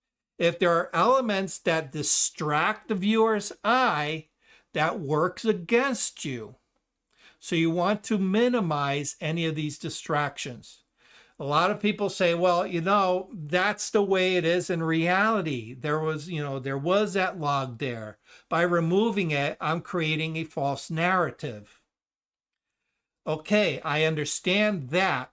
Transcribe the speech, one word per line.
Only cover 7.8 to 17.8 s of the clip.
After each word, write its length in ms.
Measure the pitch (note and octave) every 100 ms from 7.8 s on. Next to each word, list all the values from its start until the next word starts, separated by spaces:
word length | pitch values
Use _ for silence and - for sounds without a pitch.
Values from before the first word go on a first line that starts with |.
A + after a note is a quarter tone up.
| F3+ G#3
to 140 | - G#3+
minimize 1000 | F#3+ G#3 B3 B3 F3 D3 C#3 C#3+ C#3+ -
any 280 | D#3 E3 E3
of 80 |
these 240 | D3+ D3+ C#3+
distractions. 1040 | E3 - - D3 C#3+ - C#3 A#2 - - _ _ _ - _ -
A 60 |
lot 260 | C#3+ D3 F3+
of 100 | G#3
people 280 | G#3 F#3 G3+
say, 260 | - F3+
"Well, 320 | E3+ F3+ F3 G#3
you 140 | E3+
know, 500 | E3+ G3+ F#3 F#3 F#3+
that's 580 | G#3+ D3+ F3+ G3 G3+ -
the 120 | G#3
way 340 | G3+ F#3+ F#3 F3+
it 80 |
is 260 | D#3+ F3+ F3
in 120 | E3+
reality. 920 | D#3+ D#3+ E3 F#3 G#3+ A3 D#3+ B2+ A2
There 240 | C3 D3+ D#3
was, 320 | D#3 D#3 D#3
you 120 | E3
know, 160 | D3 C3+
there 200 | C3 C#3
was 340 | D3+ G3 G#3
that 260 | F#3 F#3 F3+
log 400 | D3 C#3+ C3
there. 400 | A#2